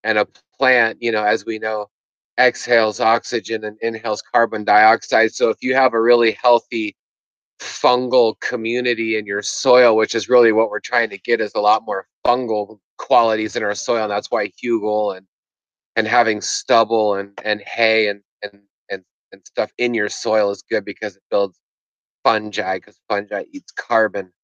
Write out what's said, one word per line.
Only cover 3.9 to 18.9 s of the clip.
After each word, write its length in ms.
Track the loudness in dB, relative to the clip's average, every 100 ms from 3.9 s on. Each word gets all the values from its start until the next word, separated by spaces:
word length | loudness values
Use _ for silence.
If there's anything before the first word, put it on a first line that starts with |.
| -4 -6 -6
carbon 420 | -2 0 0 -2
dioxide. 680 | 2 4 6 4 0 0 0
So 180 | 0 -2
if 120 | 0
you 120 | -2 0
have 180 | 0
a 60 | 2
really 320 | 4 4 2
healthy 640 | 2 2 2 _ -8 -8 _ _ _ _ _ _ _
fungal 800 | -16 0 2 2 2 2 2 0
community 760 | -8 -6 -4 -2 -2 -2 -2 -4
in 80 |
your 160 | -4 -6
soil, 560 | -6 -2 4 6 6 4
which 200 | 2 -2
is 120 | 2
really 220 | 4 6
what 180 | 4 0
we're 120 | -4
trying 300 | -4 -2 -2
to 80 | -8
get, 220 | -4 -2
is 120 | -2
a 60 | 0
lot 240 | 2 2
more 240 | 0 -8 -8 _ 0
fungal 540 | 0 -2 -4 -6 -14 _ -20
qualities 560 | 2 4 4 0 -4
in 80 | -4
our 140 | -4 -6
soil. 260 | -2 -2
And 80 | -2
that's 220 | -4 -2
why 160 | -4 -4
hugel 680 | -6 -2 -2 0 -2 -2 -6
and, 100 | _ _ _ _ _ _ _
and 140 | -4 0
having 320 | 2 2 -2
stubble 720 | -6 -10 0 2 4 2 0
and, 240 | -2 -6 -10
and 160 | -6 -6
hay 480 | -8 -2 0 2 0
and, 120 | -4 _ _
and, 200 | -16 -16 _ _ _